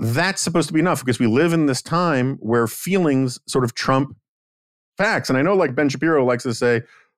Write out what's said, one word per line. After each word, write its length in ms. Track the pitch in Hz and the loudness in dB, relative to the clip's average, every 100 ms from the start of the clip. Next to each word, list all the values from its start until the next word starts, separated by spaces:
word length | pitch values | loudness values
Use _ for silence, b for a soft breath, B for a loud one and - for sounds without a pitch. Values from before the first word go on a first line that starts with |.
that's 400 | 113 123 185 190 | -2 0 -2 -2
supposed 240 | - 170 160 | -2 -2 0
to 60 | |
be 60 | 156 | 0
enough, 240 | 180 151 | 0 0
because 160 | 127 117 | -2 0
we 60 | 117 | 2
live 260 | 120 170 | 2 2
in 140 | 165 147 | 2 0
this 160 | 131 | -2
time 560 | - 170 175 135 127 139 | -2 -2 0 0 -2 -4
where 260 | 107 120 113 | -2 0 0
feelings 720 | - - 190 165 135 131 - - | -4 -2 0 2 2 0 -4 -4
sort 160 | 135 | -2
of 120 | 120 | -2
trump 420 | - - 135 147 - _ _ _ _ _ _ _ - | -2 0 0 0 -8 _ _ _ _ _ _ _ -2
facts. 320 | 208 175 - | 0 0 0
And 100 | 131 | 0
I 40 | |
know, 120 | 160 | 2
like, 200 | 196 151 | 2 0
Ben 160 | 127 147 | 0 0
Shapiro 340 | 131 160 151 | 0 2 2
likes 180 | 127 120 | 2 0
to 100 | 131 | -2
say, 280 | 113 120 117 b b b | -2 0 0 b b b